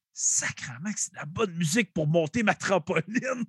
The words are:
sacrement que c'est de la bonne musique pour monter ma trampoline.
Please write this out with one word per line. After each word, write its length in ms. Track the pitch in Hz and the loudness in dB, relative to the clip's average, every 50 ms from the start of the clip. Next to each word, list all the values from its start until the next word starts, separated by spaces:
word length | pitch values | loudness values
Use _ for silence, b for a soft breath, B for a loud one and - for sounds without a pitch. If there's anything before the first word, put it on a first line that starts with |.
| _ _ _ | _ _ _
sacrement 800 | - - - - - - - - - - 143 120 123 160 214 | -4 -2 0 0 0 -2 -2 -6 -6 -10 -12 -10 -8 -8 -6
que 80 | 202 - | -4 -4
c'est 120 | - - - | -6 -6 -8
de 20 | |
la 80 | - - | -10 -12
bonne 280 | 147 170 214 226 196 165 | -8 -2 -2 -2 0 0
musique 380 | 170 175 147 160 240 208 - _ | 0 0 2 2 2 0 0 _
pour 120 | 170 156 | 0 0
monter 380 | 147 160 175 160 147 - 240 220 | 4 4 4 2 2 2 2 2
ma 100 | 202 170 | 2 2
trampoline. 920 | - - 185 196 180 147 - 170 160 - 196 220 247 240 262 262 247 233 | 2 0 2 2 2 2 2 0 0 0 0 -2 -2 -2 -2 -2 -4 -4